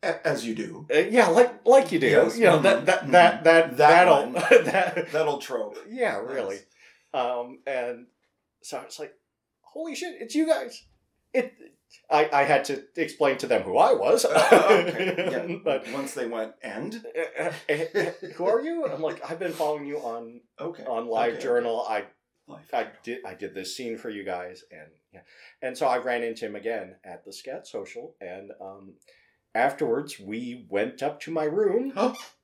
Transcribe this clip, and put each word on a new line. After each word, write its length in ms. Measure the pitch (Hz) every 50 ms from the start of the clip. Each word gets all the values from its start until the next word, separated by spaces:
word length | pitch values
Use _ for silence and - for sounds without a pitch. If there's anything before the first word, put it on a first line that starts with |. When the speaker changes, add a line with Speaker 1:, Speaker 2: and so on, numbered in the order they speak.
Speaker 1:
A-, 240 | 208 180 165 - -
as 200 | 165 139 113 113
you 80 | 117 110
do. 320 | 110 107 - - - - - -
Speaker 2:
Uh, 40 | 151
yeah, 260 | - 202 214 247 220 180
like, 380 | 165 220 247 - - - _
like 240 | 226 262 269 269 -
you 60 | - 156
do. 80 | 135
Speaker 1:
Yes. 320 | 120 107 113 - - 113 -
Speaker 2:
You 60 | 226
know, 100 | 185 170 156
Speaker 1:
Mm-hmm. 20 |
Speaker 2:
that, 240 | 143 196 190 - -
that, 140 | - 185 185
Speaker 1:
Mm-hmm. 80 | - 139
Speaker 2:
that, 320 | 151 175 165 175 170 156 156
that, 320 | 165 165 165 165 - 123
Speaker 1:
That 0 |
Speaker 2:
that'll, 460 | 127 151 147 160 170 180 185 151 139
Speaker 1:
one. 100 | - 123
Speaker 2:
<laughs> 320 | 127 - - - 277 233 175
that 460 | 170 - 190 185 160 - 175 160 -
Speaker 1:
That 140 | - 156 160
old 160 | 151 143 -
trope. 340 | - - 135 113 107 104 - - - 202
Speaker 2:
Yeah, 320 | 226 262 240 202 123 101
Speaker 1:
Yes. 80 | 110 123
Speaker 2:
really. 280 | 135 131 110 98 98 101 - _ _ _ _ - _ _ _ _
Um, 460 | - 135 123 123 123 120 120 123 131 - _
and 400 | 135 135 127 120 120 120 117 123 _ _ _ _ _ _ _ _ _ _ _
so 180 | _ - 147 131
it's 160 | 131 - - -
like, 140 | 151 - _ _ _ _ _ _ _ _ _ _
"Holy 340 | _ _ _ 294 320 330 277
shit, 200 | - 349 349 294 -
it's 140 | 233 226 -
you 100 | 294 320
guys." 380 | 320 320 - - - - - _ _ _ _ _ _ _ _ _ _ _
It, 180 | 262 - - _ _ - - _ _ _ _ _ _ _ _
I, 180 | 139 151 156 151
I 100 | 143 143 139
had 200 | 139 151 131 -
to 180 | - 139 135 - _ _
explain 420 | 170 160 - - - 151 139 131 127
to 80 | -
them 160 | 123 123 104
who 160 | - 92 92 127
I 160 | 180 233 -
was. 320 | - 95 120 202 - -
Speaker 1:
Uh, 580 | - 156 165 151 - - 185 - 196 208 175 175 175
okay. 260 | - - 190 185 -
Speaker 2:
<laughs> 320 | 175 185 185 135 127 - 175
Speaker 1:
Yeah. 80 | - - -
Speaker 2:
But 260 | 165 139 135 - 113
Speaker 1:
once 200 | 117 139 135 135
they 140 | - 139 123
went, 260 | 117 117 113 110 110 - _
"And?" 400 | - 120 98 113 143 196 220 233 - - - 156 165 - - 147
Speaker 2:
Uh, 60 | 156
uh, 80 | 170 156 - - -
uh, 280 | 147 151 165 165 - 208
uh, 100 | 180 170 - - - 160 127
"Who 100 | - 175
are 140 | 190 220 240
you?" 260 | 277 320 339 339 311
I'm 140 | 247 139 135
like, 220 | 160 151 - - - 147
"I've 80 | 165 165
been 140 | 185 170
following 340 | 156 - 156 151 151 147 143
you 120 | 143 143 151
on, 420 | 123 117 113 117 117 113 120 120 _ _ _ -
Speaker 1:
Okay. 240 | 143 165 170 - -
Speaker 2:
on 240 | 131 120 113 120 120
Speaker 1:
Okay. 240 | 113 110 117 120 113
Speaker 2:
LiveJournal. 520 | - 127 131 120 120 117 117 113 117 - 110
I, 160 | 110 104 101 - _ _ _ _ _ _ _
Speaker 1:
Live 140 | _ - - - _ -
Speaker 2:
I 80 | 123
Speaker 1:
Journal. 100 | 107 - - _ _
Speaker 2:
did, 140 | 117 120 - -
I 80 | 98 92
did 200 | - 104 95 -
this 200 | 95 92 - -
scene 220 | - 127 117 113
for 140 | 113 - 120
you 120 | 107 101
guys." 420 | 98 95 90 90 90 90 92 - - _
And, 180 | - 80 78 78 78 _ _ _ _
yeah. 60 | 92 _ _ _ _ - - _ _
And 140 | - 127 127 -
so 80 | 156
I 100 | 135 127 127
ran 240 | 123 127 120 117
into 220 | 117 117 113 113 117
him 100 | 107 104
again 400 | 101 98 113 117 107 95 90 92 _ _
at 200 | 95 87 - _
the 80 | 98
Scat 340 | 98 - - 135 139 - -
Social, 480 | - - 107 98 - - - - - _ _
and, 300 | 98 90 87 - 101 98 - 92
um, 320 | 95 95 98 98 98 98 - _ _ _ _ _ _ _ _ _ _ _ _
afterwards 680 | 113 123 139 139 - 156 123 117 - - - - -
we 460 | 101 98 104 117 123 123 120 123 113 87
went 340 | 95 101 107 127 123 -
up 180 | 135 143 151 -
to 100 | - 156
my 140 | 165 160 151
room 480 | 151 156 202 214 196 185 233 262 277 -
Speaker 1:
Oh. 180 | 196 226 254 - - - - _ _